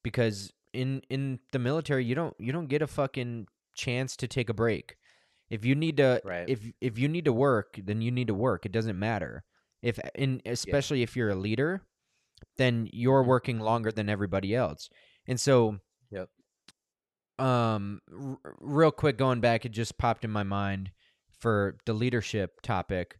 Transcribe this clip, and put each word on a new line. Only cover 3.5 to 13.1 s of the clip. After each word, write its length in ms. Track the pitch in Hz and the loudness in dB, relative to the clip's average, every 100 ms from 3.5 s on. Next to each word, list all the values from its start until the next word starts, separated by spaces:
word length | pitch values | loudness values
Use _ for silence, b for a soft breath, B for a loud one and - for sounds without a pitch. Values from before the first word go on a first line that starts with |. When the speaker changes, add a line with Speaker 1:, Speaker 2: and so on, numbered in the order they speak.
| _ _ | _ _
Speaker 1:
chance 420 | - - 123 131 - | -10 -4 -2 -4 -6
to 100 | 123 | -6
take 220 | - 117 | -2 -2
a 40 | |
break. 440 | 104 113 98 - - _ _ _ _ - | 0 0 0 -4 -20 _ _ _ _ -10
If 140 | 110 117 | -4 0
you 100 | 139 | 2
need 220 | 160 147 | 2 4
to, 240 | 135 123 98 | 4 4 0
Speaker 2:
Right. 220 | 87 87 | -6 -4
Speaker 1:
if, 100 | 123 113 - | -4 -6 -6
if 180 | 131 110 | -4 0
you 80 | 139 | -2
need 180 | 170 151 | 0 0
to 80 | |
work, 460 | 117 139 117 - - | 2 4 2 0 -10
then 200 | 95 107 | -4 -2
you 100 | 113 | -2
need 160 | 123 117 | -2 -2
to 60 | |
work. 320 | 98 123 95 107 | 0 0 -2 -2
It 60 | |
doesn't 260 | 113 113 92 | -2 -2 -2
matter. 440 | 107 107 73 58 - _ _ _ | -2 -2 -4 -10 -18 _ _ _
If, 180 | 120 117 - - | -4 -4 -6 -4
in, 260 | 135 127 - | -2 -2 -4
Speaker 2:
Yeah. 60 | |
Speaker 1:
especially 500 | 123 - 143 135 139 | -6 -2 -2 0 0
if 120 | 117 127 | 0 0
you're 140 | 113 | 0
a 60 | 95 | 0
leader, 460 | 101 110 151 190 - _ _ _ _ _ - - | -2 0 0 -2 -8 _ _ _ _ _ -14 0
then 320 | 127 120 113 | 2 2 -2
you're 300 | - 120 | -2 4